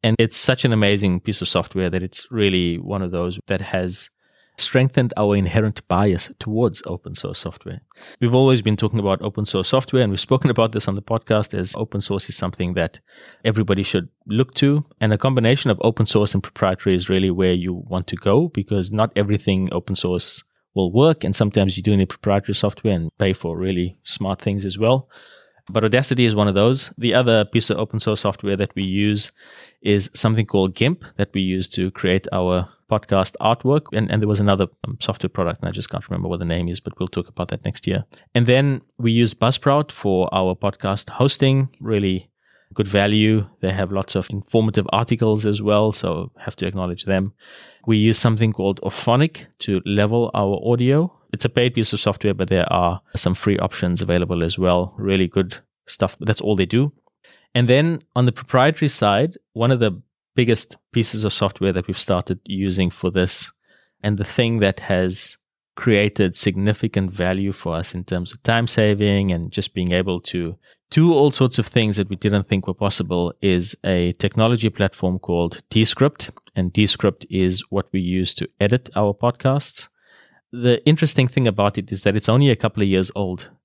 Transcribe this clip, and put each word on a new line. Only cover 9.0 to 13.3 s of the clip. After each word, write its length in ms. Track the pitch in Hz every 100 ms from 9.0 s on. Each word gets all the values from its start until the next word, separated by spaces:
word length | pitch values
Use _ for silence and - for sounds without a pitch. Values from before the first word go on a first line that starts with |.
| 101 95
open 240 | 104 104 104
source 240 | 98 92
software, 320 | 131 127 131
and 100 | 113
we've 80 | 98
spoken 300 | - 131 135
about 220 | 117 113
this 160 | 104 -
on 80 | 98
the 60 |
podcast 520 | - 113 - 107 104
as 220 | 101 92 -
open 260 | 110 101
source 260 | - 98 -
is 80 | -
something 380 | 90 - 90
that 260 | 90 82 - _ - -